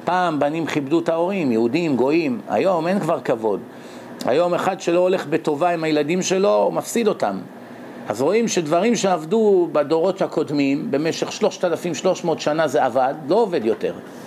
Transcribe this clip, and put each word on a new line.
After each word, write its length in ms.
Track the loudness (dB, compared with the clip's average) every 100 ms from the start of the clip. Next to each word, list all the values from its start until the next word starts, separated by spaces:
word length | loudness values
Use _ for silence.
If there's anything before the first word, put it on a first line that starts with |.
| -2
פעם 340 | 0 0 0
בנים 260 | 0 -2 -2
כיבדו 340 | -4 0 0
את 100 | 0
ההורים, 420 | 0 0 0 0
יהודים, 440 | 2 2 2 0 2
גויים. 460 | 2 2 0 -4 -2
היום 380 | 0 2 2 0
אין 120 | 0
כבר 200 | 0 -2
כבוד. 400 | 0 0 0 -2 -4 -16 -18 -16 -16 -8 0
היום 280 | 2 2
אחד 280 | 0 -2 -2
שלא 180 | 0 2
הולך 280 | 4 2 0
בטובה 420 | -2 0 0 2
עם 140 | 0
הילדים 380 | 0 2 2 0
שלו, 340 | 0 2 4 4
הוא 180 | 2
מפסיד 340 | 0 -2 0 0
אותם. 300 | 0 -2 -4 -8 -14 -18 -16 -16 -12 -8
אז 140 | -2
רואים 260 | 2 2 2
שדברים 480 | 0 0 2 2 2
שעבדו 720 | 2 0 0 2 4 4 4
בדורות 500 | 0 2 2 2 0
הקודמים, 680 | -2 -2 -2 0 2 0 0
במשך 400 | -2 -2 -2 -4
שלושת 340 | -2 -2 0 -2
אלפים 300 | -2 -4 -2
שלוש 280 | 0 0
מאות 160 | -2 -2
שנה 280 | 0 0 0
זה 180 | 2 2
עבד, 280 | 2 0 -2 0
לא 80 | 2
עובד 300 | 2 0 0
יותר. 280 | 0 -2 -6 -12 -16